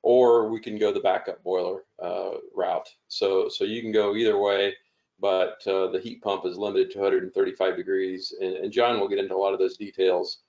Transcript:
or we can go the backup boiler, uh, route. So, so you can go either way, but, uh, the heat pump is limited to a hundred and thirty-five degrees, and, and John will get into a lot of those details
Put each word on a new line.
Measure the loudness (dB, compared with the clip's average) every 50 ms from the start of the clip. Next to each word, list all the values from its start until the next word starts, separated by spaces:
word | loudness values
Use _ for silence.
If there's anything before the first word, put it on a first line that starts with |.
| 4
or | 6 6 8 8 8 8 6 4 2
we | -2 -6
can | -6 -8 -4
go | 0 0 0 0
the | 0
backup | 0 0 0 0 -2 -6 -10 -10 _
boiler, | -2 -2 -2 0 -2 -4 -8 -10 _ _ -10 -8
uh, | -6 -6 -6 -6 -6 -8 -10 -12 -12 -6
route. | -4 -2 -2 -2 -4 -4 -8 -20 _ _
So, | _ -6 -2 0 2 2 2 0 0
so | -2 -4 -4
you | -4 -4 -6
can | -6 0 0
go | 2 2 2 2
either | 2 2 2 2
way, | 2 2 2 2 2 2 0 -2 -6 _ _ _ _ _ _ _ _
but, | 0 0 2 2 2 0 -2 -8 -4 -2
uh, | 0 2 0 0 -2
the | -4 -6
heat | -6 -14 -8
pump | -4 -2 -2 -2 -2
is | -6 -4 -4
limited | -4 0 2 2 0 0
to | 0 -2
a | 0
hundred | 2 2 0 -2
and | -2 -2
thirty-five | -2 -2 -2 0 0 0 0 0
degrees, | -2 -4 -4 -2 -2 -2 -4 -6 -8 -10 -12 -8 -6
and, | -6 -4 -4
and | -4 -6 -4 0
John | 2 2 2 2 0
will | -2 -2
get | -2 -2
into | -2 -2 -2
a | 0
lot | 0 0 2
of | 0
those | 0 -2 -2
details | -6 -14 -14 -4 0 2 2 2 0 -2 -6 -10 -14 _